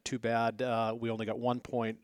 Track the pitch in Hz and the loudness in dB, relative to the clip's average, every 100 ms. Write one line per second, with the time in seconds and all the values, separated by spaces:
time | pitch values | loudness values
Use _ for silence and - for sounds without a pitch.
0 | - 127 117 117 117 107 127 113 110 117 | -6 -2 2 2 2 0 0 2 0 0
1 | 117 113 107 110 120 123 - 123 113 113 | -2 -2 -2 0 0 0 -2 0 0 -2